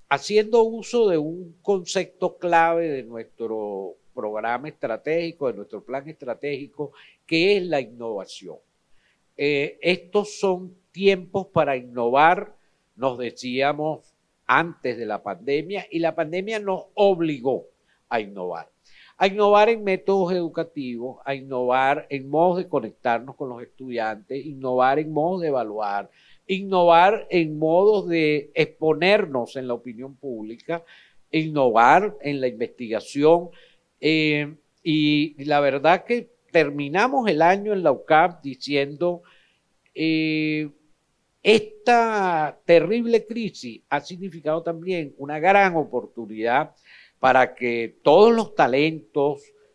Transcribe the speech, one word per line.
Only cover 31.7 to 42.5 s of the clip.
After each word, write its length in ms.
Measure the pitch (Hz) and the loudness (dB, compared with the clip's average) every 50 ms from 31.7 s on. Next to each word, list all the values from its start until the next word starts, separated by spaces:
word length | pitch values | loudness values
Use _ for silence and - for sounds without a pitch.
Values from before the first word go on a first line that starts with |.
| 107 113 117 131 151 180 208 202 202 - | 6 6 6 8 8 6 4 0 -4 -8
en 180 | - 143 143 135 | -8 -6 -4 -4
la 60 | 127 | -4
investigación. 1040 | 127 110 110 117 - - - 123 110 110 104 - - - 143 147 156 170 175 175 175 - - - _ _ _ _ _ _ _ | -4 -4 -6 -8 -8 -8 -10 -8 -6 -6 -6 -6 -6 -2 2 4 6 4 4 2 -4 -14 -20 -20 _ _ _ _ _ _ _
Eh, 540 | - 151 160 156 156 151 151 147 147 143 156 - _ _ _ _ | 0 0 2 2 2 0 0 -2 -2 -6 -10 -16 _ _ _ _
y 600 | - 170 151 156 151 147 151 147 147 165 - 135 135 | -4 -2 0 2 2 2 2 2 0 -2 -4 -8 -4
la 160 | 147 147 147 | 0 2 2
verdad 440 | 143 139 135 139 135 160 180 180 - | 2 2 0 2 4 4 2 2 2
que 260 | - 240 240 233 - _ _ _ _ | -2 -4 -4 -4 -8 _ _ _ _
terminamos 800 | - 170 156 143 143 143 143 139 151 190 226 254 277 269 233 208 | 2 2 2 2 0 -6 -6 -4 0 0 0 0 0 0 0 0
el 140 | 160 151 | 2 4
año 320 | 160 175 190 202 202 214 208 | 4 4 4 2 0 -2 -2
en 80 | 190 | 0
la 100 | 170 151 | 2 0
ucap 480 | 131 - - - 156 156 170 185 175 - | 0 0 0 2 4 4 4 2 0 -6
diciendo... 800 | - 139 127 - - 139 143 139 139 143 151 139 170 175 175 170 - _ _ _ _ _ _ _ _ _ _ _ _ _ - | -14 -14 -14 -12 -8 -4 -2 -2 -2 -2 -4 -4 -4 -4 -4 -4 -10 _ _ _ _ _ _ _ _ _ _ _ _ _ -8
Eh, 760 | - 160 160 160 160 160 156 156 156 156 156 151 151 156 147 - _ _ _ _ _ _ _ _ _ _ _ _ _ | -4 -2 -2 0 0 0 -2 -2 -2 -2 -2 -4 -4 -6 -8 -12 _ _ _ _ _ _ _ _ _ _ _ _ _
esta 1160 | - 196 220 208 - - - - - 247 240 233 233 226 214 208 190 180 170 156 156 143 | 4 4 4 4 2 -2 -12 -4 2 4 4 4 4 2 0 0 0 0 0 0 -2 -2